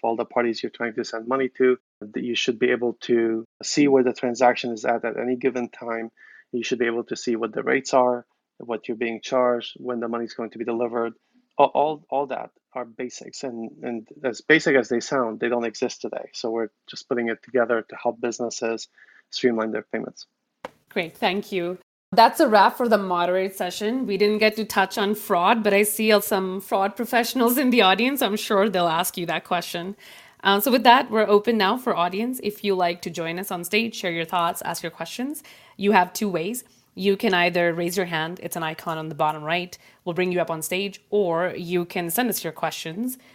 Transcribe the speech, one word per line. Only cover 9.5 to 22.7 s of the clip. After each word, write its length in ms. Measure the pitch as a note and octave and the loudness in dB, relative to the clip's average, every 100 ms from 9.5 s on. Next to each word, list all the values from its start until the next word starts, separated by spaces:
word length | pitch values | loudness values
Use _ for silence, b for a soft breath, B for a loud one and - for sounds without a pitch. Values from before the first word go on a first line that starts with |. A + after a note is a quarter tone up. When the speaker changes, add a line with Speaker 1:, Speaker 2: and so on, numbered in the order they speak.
| A#2+ A2 - | 2 -4 -10
Speaker 1:
when 220 | B2 A#2+ | -6 -4
the 80 | A#2 | -4
money's 260 | A#2 A#2 | -4 -6
going 160 | - A2+ | -8 -10
to 80 | A2 | -8
be 60 | |
delivered. 500 | A2+ A#2 A#2+ A#2 A#2 A#2 _ _ _ - | -6 -2 -2 -2 -4 -6 _ _ _ 2
All, 160 | C#3 | 2
all, 300 | C3+ D3 D3+ _ | 4 0 -4 _
all 180 | C3+ C#3 | -4 -4
that 240 | A#2+ A#2 _ _ | -6 -10 _ _
are 100 | B2+ | -12
basics. 580 | A#2+ A2 B2 - - - | -12 -10 -10 -10 -16 -12
And, 280 | C3+ A#2 A2+ - | -10 -8 -10 -10
and 240 | C3 A#2 G#2+ - | -8 -8 -10 -6
as 200 | C#3 A2 | -6 -6
basic 340 | - D#3 D#3+ C#3 | 2 4 4 2
as 120 | A2+ | 2
they 120 | A#2 | -2
sound, 400 | - C#3 A#2 G#2+ | -2 -2 -2 -4
they 80 | A#2 | -2
don't 160 | A#2+ | -2
exist 380 | A#2 G#2+ B2 - | -4 -4 -6 -6
today. 260 | A2+ - - | -10 -10 -12
So 160 | - A2+ | -8 -6
we're 180 | A2+ A2 - - | -4 -6 -10 -18
just 220 | - - | -18 -6
putting 220 | A#2+ A#2 | -2 -2
it 120 | A2 | -4
together 420 | - B2 A2+ A#2 - | -4 0 2 0 -2
to 80 | A2+ | -6
help 240 | A#2+ A#2 | -6 -4
businesses 680 | A#2+ A2 A#2 - A#2 A2+ - b b b b | -6 -4 -6 -4 -4 -4 -8 b b b b
streamline 420 | - B2+ A2+ A2 | -2 0 2 -2
their 140 | A2 - | -4 -6
payments. 360 | A2 - - - _ _ _ - - _ | -8 -8 -14 -20 _ _ _ -20 -20 _
Speaker 2:
Great, 280 | G#3 E3 - | -6 -6 -2
thank 340 | G#3 F#3+ - | -2 -2 -4
you. 280 | F#3+ F3 F#3 _ _ _ | -4 -4 -6 _ _ _
That's 280 | F#3 A3+ - | 6 6 8
a 80 | D4 | 6
wrap 280 | G#3+ G3+ | 8 6